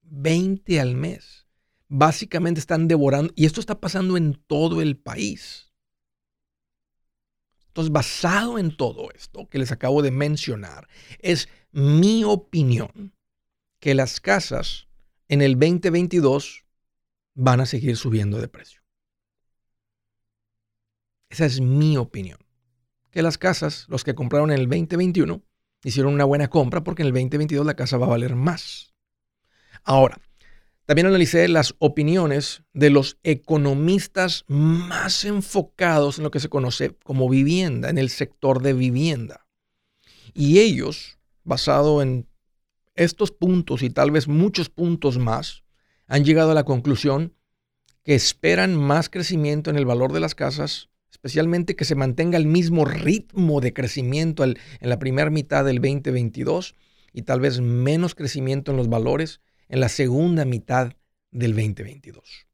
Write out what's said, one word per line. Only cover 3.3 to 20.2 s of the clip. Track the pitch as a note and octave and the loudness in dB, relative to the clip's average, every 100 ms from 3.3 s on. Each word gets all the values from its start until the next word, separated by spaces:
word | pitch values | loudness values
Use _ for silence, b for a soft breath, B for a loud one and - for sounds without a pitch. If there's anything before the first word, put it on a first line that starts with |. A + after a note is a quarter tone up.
| - | 2
y | D3+ | 2
esto | A3+ | 2
está | - G#3 | -8 -8
pasando | F3 F#3+ F#3 F3+ | -6 -4 -2 0
en | D#3 C#3 _ | 0 -4 _
todo | D3 E3 E3 | 0 0 0
el | D#3 C3+ | -2 -4
país. | - A2 G2+ - - - _ _ _ _ _ _ _ _ _ _ _ _ _ _ _ _ _ _ _ _ _ | -10 -8 -8 -8 -16 -20 _ _ _ _ _ _ _ _ _ _ _ _ _ _ _ _ _ _ _ _ _
Entonces, | - D#3+ | -4 0
basado | D3 - - F3 G3 A#3+ A#3 | 0 -2 -4 -2 0 -2 -4
en | E3+ D#3 | -4 -2
todo | B2 - - | -4 -4 -14
esto | - - - - | -16 -20 -18 -10
que | C#3+ | -6
les | B2 | -6
acabo | C#3 B2+ C#3+ | -4 0 4
de | C#3 | 4
mencionar, | C3 D3 D3+ - G#2+ F#2+ - - B B B | 2 -2 -2 -4 -8 -10 -20 -20 B B B
es | - A#3 - b b | -2 -2 -4 b b
mi | D3+ C#3 D3+ G3 A3+ | 0 4 6 4 4
opinión | G#3+ G3+ - E3 C3+ A#2 A2 - G3 _ _ _ _ _ _ _ | 2 0 -2 0 2 0 -2 -12 -20 _ _ _ _ _ _ _
que | C3+ C3+ | 0 0
las | B2+ - | 0 -4
casas | - G3 - A#2+ - - _ - _ _ _ | -2 -2 -2 -6 -6 -10 _ -20 _ _ _
en | C#3+ | 2
el | C#3 B2+ | 4 4
veinte | D#3 F3 F3+ | 2 2 0
veintidós | E3+ F3 F3+ C#3 C#3 - - _ _ _ _ _ _ _ C3+ | 0 0 2 2 0 -4 -20 _ _ _ _ _ _ _ 0
van | C3 B2 | 2 2
a | C3 | 0
seguir | C3 C3 A#2 | -4 -4 -4
subiendo | B2+ A2+ G2+ G#2 | -2 -2 -2 -6
de | A#2+ | -10
precio. | - - _ _ _ _ _ _ _ _ _ _ _ _ _ _ _ | -14 -20 _ _ _ _ _ _ _ _ _ _ _ _ _ _ _